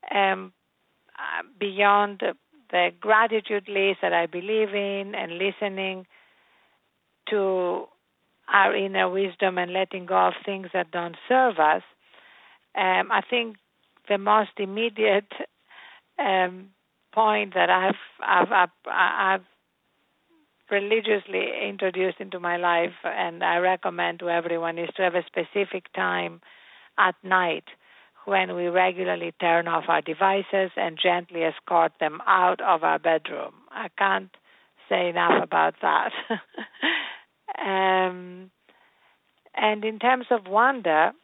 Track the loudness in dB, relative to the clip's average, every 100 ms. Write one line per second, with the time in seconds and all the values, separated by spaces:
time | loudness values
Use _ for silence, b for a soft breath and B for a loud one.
0 | -4 0 0 0 -6 _ _ _ _ _
1 | _ -14 -8 -8 -10 _ -8 0 4 4
2 | 2 -2 -6 -6 _ _ _ 0 0 -2
3 | 2 4 4 0 -2 -6 -4 -2 0 0
4 | 0 0 -2 -4 -4 -2 0 -2 -4 -6
5 | -6 -8 -8 -4 -4 -4 -6 -4 -6 -8
6 | -14 b b b b b b b _ _
7 | _ _ -4 0 0 0 0 -4 -8 _
8 | _ _ _ _ 0 4 4 2 -2 0
9 | 0 0 -2 0 -2 0 -2 -2 -4 -6
10 | -2 2 2 0 -8 -8 -6 -6 -4 -6
11 | -8 -10 0 4 4 4 4 4 -2 _
12 | b b b b b b b -2 0 2
13 | 2 0 0 -4 -4 -10 _ _ _ _
14 | -2 -2 4 4 2 -4 -6 -2 -4 0
15 | 2 2 0 -12 -14 _ _ B B B
16 | _ -4 0 2 0 -2 -18 _ _ _
17 | _ 2 2 2 0 0 4 4 2 -2
18 | -8 -10 0 2 4 4 2 _ -6 0
19 | 0 2 0 0 -4 _ _ _ _ _
20 | _ _ _ _ _ _ _ -2 2 0
21 | 2 -2 0 -4 -4 -4 -6 -2 -4 0
22 | -2 -4 -10 -6 -4 0 2 2 0 -4
23 | -8 -4 -4 -2 0 2 2 0 -2 -4
24 | -4 -4 -2 -2 -2 -4 -4 -6 -8 -2
25 | -2 -2 -4 -6 -4 -2 -4 -6 -10 -4
26 | -2 -2 -6 -10 B B B B B 2
27 | 2 2 0 2 2 -2 -6 -20 b b
28 | b _ -2 0 0 -2 0 2 2 0
29 | -4 -4 -6 -4 2 2 2 -2 2 0
30 | 0 0 2 2 0 -2 -2 -2 -6 0
31 | 0 0 -2 -2 -2 -4 0 2 2 _
32 | -4 -4 0 4 4 2 0 2 2 0
33 | 2 0 -2 -10 -10 -14 _ -14 -12 -2
34 | 0 0 -4 -20 b b b b -4 -2
35 | 0 0 2 2 2 0 0 0 0 0
36 | -2 -6 -8 -8 -8 -16 -16 B -4 -2
37 | B B B _ -14 -8 -4 0 2 2
38 | 0 -4 -14 -16 -18 _ b b b b
39 | b b _ _ _ -2 0 0 -4 -2
40 | 2 0 2 -2 2 4 4 2 0 2
41 | 2 0